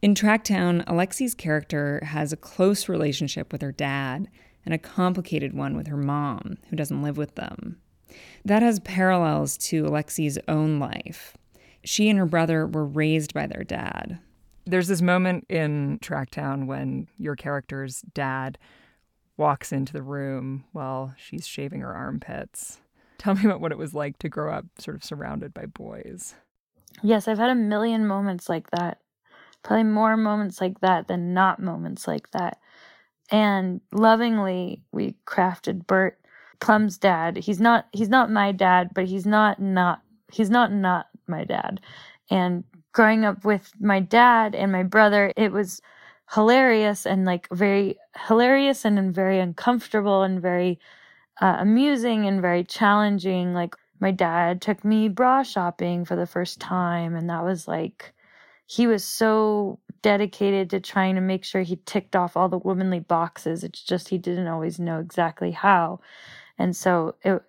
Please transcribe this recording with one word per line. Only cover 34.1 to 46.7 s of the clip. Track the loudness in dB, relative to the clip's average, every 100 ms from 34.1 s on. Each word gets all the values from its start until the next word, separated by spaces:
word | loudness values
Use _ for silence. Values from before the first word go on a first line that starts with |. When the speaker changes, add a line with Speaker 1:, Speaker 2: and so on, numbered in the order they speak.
| 4 2 0 0 -2 -6 -10 _
Speaker 2:
we | -4 -4 -6 -8
crafted | 0 0 0 -6 -6 0
Bert, | 0 0 -4 _ -20 -20 _
Plum's | 2 4 4 2
dad. | 2 2 0 -4
He's | -4 2
not, | 4 4 0
he's | -4 2
not | 4 4
my | 2 0
dad, | 2 4 4 2
but | -2 -2
he's | -2 2
not, | 4 4 2
not, | 0 2 2 0 _ _ _
he's | -2 2
not, | 4 4
not | 2 0 0 -2 -18 -10
my | -8
dad. | -4 -4 -4 -8 -12 -20 -20 -20 _
And | 0 0 -2 -6 -20 _
growing | 4 6 6
up | 2 0
with | 0 0 -2 -4
my | 0 2
dad | 4 6 8 6 2
and | 0 0
my | 0
brother, | 2 6 6 6 2 2
it | 0
was | 2 -4 -6 _ -20 -20 _ _
hilarious | 2 6 6 6